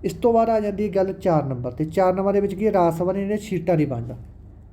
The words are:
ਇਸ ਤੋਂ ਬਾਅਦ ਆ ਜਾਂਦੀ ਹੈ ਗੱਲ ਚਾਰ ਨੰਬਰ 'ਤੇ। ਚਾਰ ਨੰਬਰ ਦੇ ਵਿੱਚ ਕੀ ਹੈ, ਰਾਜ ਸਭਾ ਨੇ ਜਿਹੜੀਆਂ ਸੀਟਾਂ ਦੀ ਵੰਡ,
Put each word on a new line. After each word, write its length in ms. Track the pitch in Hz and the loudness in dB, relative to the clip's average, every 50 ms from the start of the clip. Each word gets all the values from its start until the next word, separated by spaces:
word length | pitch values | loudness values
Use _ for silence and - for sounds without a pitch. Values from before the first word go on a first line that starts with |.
| - | -4
ਇਸ 100 | 202 202 | -6 -6
ਤੋਂ 200 | - - 240 233 | 0 0 2 4
ਬਾਅਦ 160 | 226 226 226 | 4 4 4
ਆ 100 | 226 220 | 2 0
ਜਾਂਦੀ 280 | 208 208 196 190 208 | 0 -2 -2 -2 -4
ਹੈ 80 | 208 175 | 0 0
ਗੱਲ 180 | 196 190 196 185 | 0 0 0 -2
ਚਾਰ 320 | 160 - 190 165 151 139 | -2 0 2 2 2 2
ਨੰਬਰ 260 | 135 131 120 123 123 | 0 -6 -6 -6 -8
'ਤੇ। 140 | 123 - 151 | -4 -6 -6
ਚਾਰ 280 | 156 160 196 190 185 185 | -2 2 2 2 4 2
ਨੰਬਰ 200 | 190 190 202 196 | 2 0 0 2
ਦੇ 60 | 202 | 2
ਵਿੱਚ 140 | 202 196 190 | 0 0 -2
ਕੀ 120 | 180 214 | 0 -2
ਹੈ, 60 | 214 | 2
ਰਾਜ 220 | 196 190 175 170 160 | 4 4 4 4 2
ਸਭਾ 200 | 165 185 180 190 | 0 -2 -2 -2
ਨੇ 60 | 196 | -2
ਜਿਹੜੀਆਂ 180 | 196 196 214 | -2 -2 -4
ਸੀਟਾਂ 400 | 208 - - 190 170 165 185 175 | -4 -4 -4 -4 -2 0 2 2
ਦੀ 80 | 156 147 | 2 2
ਵੰਡ, 280 | 135 131 117 117 123 123 120 - - - - - - - - - - | 0 -2 -6 -6 -8 -10 -12 -14 -18 -18 -20 -20 -20 -20 -20 -20 -20